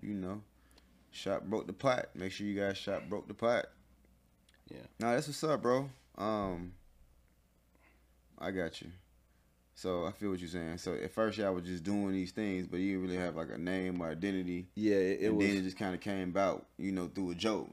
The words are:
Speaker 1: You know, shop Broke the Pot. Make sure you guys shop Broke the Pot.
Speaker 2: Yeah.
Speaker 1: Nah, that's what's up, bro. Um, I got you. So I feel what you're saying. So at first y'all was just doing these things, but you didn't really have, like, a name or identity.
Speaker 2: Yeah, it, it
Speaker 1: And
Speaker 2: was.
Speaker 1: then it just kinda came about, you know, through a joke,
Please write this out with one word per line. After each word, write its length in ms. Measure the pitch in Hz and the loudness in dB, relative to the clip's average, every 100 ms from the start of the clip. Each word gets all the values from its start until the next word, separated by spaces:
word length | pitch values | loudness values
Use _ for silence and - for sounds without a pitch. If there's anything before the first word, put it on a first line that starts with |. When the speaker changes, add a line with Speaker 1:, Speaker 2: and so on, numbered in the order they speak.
Speaker 1:
You 140 | 104 | -6
know, 280 | 98 92 104 - _ _ - - - _ | -4 -4 -6 -10 _ _ -20 -20 -20 _
shop 320 | - 95 90 | -8 -4 -2
Broke 220 | 95 107 - | 0 -2 -2
the 60 | |
Pot. 320 | 104 135 127 - - | 0 2 2 -2 -6
Make 160 | 92 | -6
sure 140 | - 101 | -4 -4
you 120 | 101 | 0
guys 200 | 98 98 | 0 0
shop 240 | 98 92 78 | -2 -4 -4
Broke 180 | 101 - | -6 -6
the 60 | |
Pot. 320 | 101 117 117 - - - _ _ _ _ _ _ _ - | 0 2 2 0 -10 -20 _ _ _ _ _ _ _ -16
Speaker 2:
Yeah. 100 | 67 62 - | -16 -14 -4
Speaker 1:
Nah, 140 | 113 | 2
that's 140 | 123 151 | 2 0
what's 160 | 139 | -2
up, 180 | 156 135 | 0 2
bro. 280 | 120 131 139 - _ - | 4 2 0 -10 _ -4
Um, 540 | 107 104 98 87 87 90 - - - - _ _ _ _ _ _ - _ _ _ _ - | 0 0 0 -4 -6 -12 -20 -20 -20 -20 _ _ _ _ _ _ -20 _ _ _ _ -8
I 120 | 90 | -4
got 300 | 95 82 - | -2 -2 -4
you. 80 | 87 90 - _ _ _ _ _ _ | -12 -14 -20 _ _ _ _ _ _
So 320 | - 92 87 82 | -6 -2 0 -2
I 60 | |
feel 180 | - 104 | -2 -2
what 100 | 92 | -2
you're 80 | 85 | -2
saying. 300 | 87 82 87 | -4 -4 -4
So 160 | 95 | -4
at 160 | 82 78 | -4 -2
first 260 | - 110 101 | 2 2 2
y'all 160 | 98 | 0
was 120 | 90 87 | 0 -2
just 180 | 90 | -2
doing 280 | 90 101 98 | 0 0 2
these 200 | 95 90 | 0 0
things, 340 | - 104 92 87 | -2 0 0 -2
but 120 | 90 | 0
you 140 | 98 | 0
didn't 100 | 95 | 0
really 160 | 92 90 | 0 0
have, 140 | 90 80 | 0 -2
like, 140 | 78 | -4
a 80 | 55 | -4
name 420 | 87 95 92 90 | 0 0 0 0
or 60 | 82 | -2
identity. 600 | 80 98 95 90 90 92 | -2 0 0 0 -2 -4
Speaker 2:
Yeah, 200 | 104 107 | 2 4
it, 260 | 98 92 - | 6 6 4
it 60 | 107 | 4
Speaker 1:
And 100 | 104 | 6
Speaker 2:
was. 100 | 98 | 6
Speaker 1:
then 100 | 98 | 4
it 40 | |
just 120 | 92 - | 0 -2
kinda 220 | 98 90 | -2 -2
came 320 | 104 95 90 | -2 -2 0
about, 340 | 95 95 - - - | 4 4 2 -4 -6
you 140 | 95 | -2
know, 160 | 95 87 | 0 -2
through 240 | 98 92 | -2 -2
a 20 | |
joke, 340 | 85 110 95 50 | 0 0 0 -2